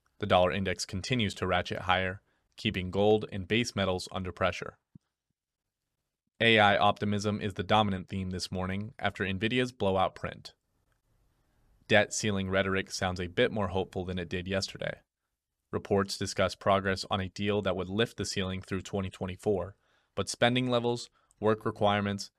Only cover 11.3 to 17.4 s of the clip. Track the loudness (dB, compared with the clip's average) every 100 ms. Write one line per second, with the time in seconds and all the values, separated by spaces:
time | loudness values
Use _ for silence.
11.3 | _ _ _ _ _ 4 4 4 0 -2
12.3 | 0 0 0 2 0 -2 -4 -2 -2 -4
13.3 | 0 0 0 -2 -2 -4 -6 -6 -6 -6
14.3 | -6 -2 -2 -4 -6 -8 -8 _ _ _
15.3 | _ _ _ _ -8 0 0 0 -4 -6
16.3 | 0 -2 0 2 2 2 -2 -2 -4 -4
17.3 | -4